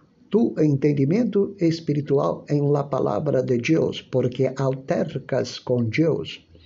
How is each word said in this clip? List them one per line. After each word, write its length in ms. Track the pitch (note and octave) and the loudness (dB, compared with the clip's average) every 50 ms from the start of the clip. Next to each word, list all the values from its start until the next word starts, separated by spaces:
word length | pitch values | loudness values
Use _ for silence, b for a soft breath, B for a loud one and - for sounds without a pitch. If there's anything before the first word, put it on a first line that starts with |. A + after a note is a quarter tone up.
| b b b _ _ - | b b b _ _ 0
tu 260 | - G#3+ A#3 - - - | 2 2 2 2 2 2
entendimiento 960 | D#3 D3+ C#3 C3+ C#3+ D3 D3 C#3 C3+ C3+ E3+ A3+ B3 G3 - G3 G3+ - - - | 2 2 2 2 2 2 2 2 2 2 2 2 0 0 0 0 0 0 -2 -2
espiritual 840 | F3 E3 D#3+ - - - C#3+ D3 C#3+ D3+ C#3 C#3 D3+ E3+ D#3 - - - | 0 0 0 -2 -2 -4 -4 -2 -2 0 0 2 2 0 -2 -4 -4 -2
en 240 | D3 D3 C#3+ C#3+ C#3+ | 0 2 2 2 2
la 160 | C#3+ C#3 C#3+ | 0 0 -2
palabra 520 | C#3 B2+ B2 C#3 G#2 G#2 D#3 C#3+ C3 C3 | -2 -2 0 0 0 -2 0 0 0 0
de 160 | B2+ B2+ B2+ A#2+ | 2 2 0 0
Dios, 480 | A2+ - D#3+ D#3+ C3+ - - - - - | 2 2 2 2 2 0 -2 -6 -8 -4
porque 420 | - B2+ B2 B2+ B2+ C3 C3 C3+ - | -2 0 0 0 0 0 -2 -2 0
altercas 1040 | - C3+ C3+ C3 C3+ - - F3 - F#3+ D#3 - C#3 - - C3+ B2 A#2+ A#2+ - - | -2 -2 -2 -2 -2 -4 -4 -2 -2 -2 -4 -6 -10 -8 -4 -4 -2 -2 -4 -8 -8
con 300 | - - B2+ B2 A#2+ A2 | -4 -2 0 0 0 0
Dios. 540 | G#2+ D3+ D#3+ E3 C3 - - - - - - _ - b b | 0 0 2 2 0 -2 -4 -8 -12 -16 -18 _ -20 b b